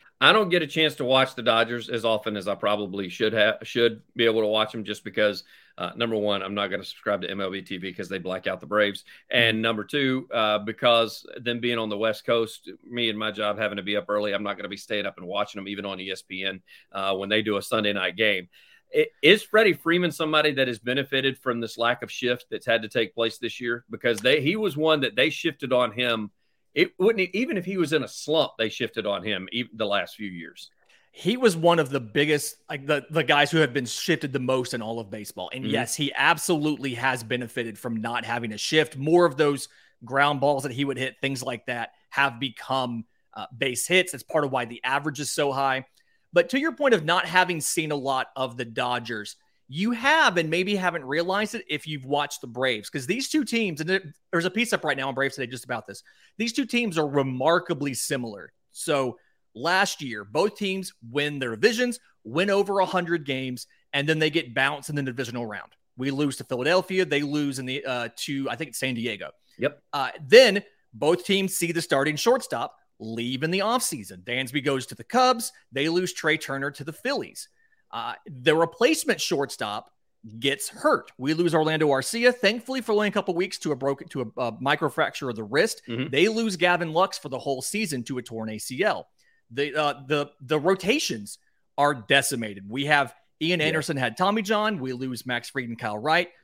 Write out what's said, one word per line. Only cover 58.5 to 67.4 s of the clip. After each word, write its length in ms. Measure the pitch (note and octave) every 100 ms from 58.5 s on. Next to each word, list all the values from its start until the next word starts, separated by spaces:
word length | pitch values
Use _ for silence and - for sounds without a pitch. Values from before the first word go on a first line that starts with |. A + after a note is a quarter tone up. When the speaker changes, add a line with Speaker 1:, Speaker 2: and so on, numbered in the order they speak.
| _ _
Speaker 2:
So 460 | - - C#3+ C3 - _ _ _ A2
last 440 | D3+ F#3 G3 -
year, 240 | C#3 G#2+
both 320 | G2+ C#3+ G#3 -
teams 380 | G3+ F#3+ F#3 - A#2
win 300 | C#3 D3 C#3+
their 160 | B2+ A2
divisions, 440 | G3+ A3+ B3 A3+ _ _
win 280 | A2 C3+ G3+
over 300 | G3+ G3+ G3
a 40 | F#3
hundred 400 | F#3 F3 E3+ C#3+
games, 400 | C3 C3 B2+ - _ _
and 160 | C#3+ D3
then 120 | D#3+
they 100 | D#3
get 240 | D#3+ B2
bounced 380 | A#2 C3+ D3 C#3
in 40 | D3
the 60 |
divisional 460 | C3+ B2 A#2+ B2 A#2
round. 240 | G#2 - _ _ -
We 140 | C3+
lose 260 | C#3 D3 C3
to 60 |
Philadelphia. 600 | - B2 C3+ F#3 F#3 F#3
They 200 | E3+ C#3+
lose 340 | C#3+ D3